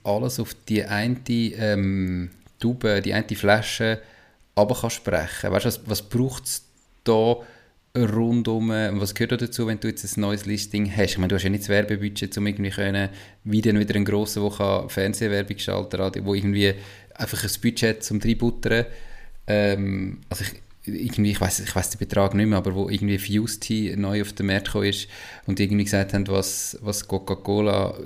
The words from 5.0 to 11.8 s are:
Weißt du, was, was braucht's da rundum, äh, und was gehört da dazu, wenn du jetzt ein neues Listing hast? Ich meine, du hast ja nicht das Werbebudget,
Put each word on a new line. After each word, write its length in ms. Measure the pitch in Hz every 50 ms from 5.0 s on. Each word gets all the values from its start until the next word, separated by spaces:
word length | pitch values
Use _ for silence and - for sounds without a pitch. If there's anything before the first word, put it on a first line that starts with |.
| - - 98 82 76 - - - - 98
Weißt 140 | 92 101 -
du, 20 | 120
was, 140 | - - -
was 160 | - 107 - -
braucht's 600 | - - 120 127 135 131 - - - - - - _ _ _ _ _ _ _ -
da 340 | - 113 110 113 117 120 117 - - - - - _ _ _ _ _ -
rundum, 760 | 123 120 107 104 113 117 117 117 120 113 113 113 113 110 110
äh, 180 | 110 110 110 104
und 100 | 98 101
was 160 | 101 98 -
gehört 160 | - 117 -
da 60 | 127 117
dazu, 300 | 123 117 - - 117 110
wenn 120 | 110 104
du 80 | - 110
jetzt 160 | 107 - - 101 - -
ein 40 |
neues 240 | 104 101 104 101 87
Listing 460 | 98 104 98 - - - 104 104 101 87
hast? 160 | 107 101 87
Ich 60 | - 98
meine, 120 | 92 90
du 60 | 98
hast 80 | 92 90
ja 60 | 95
nicht 140 | 98 104 -
das 60 | -
Werbebudget, 680 | 101 101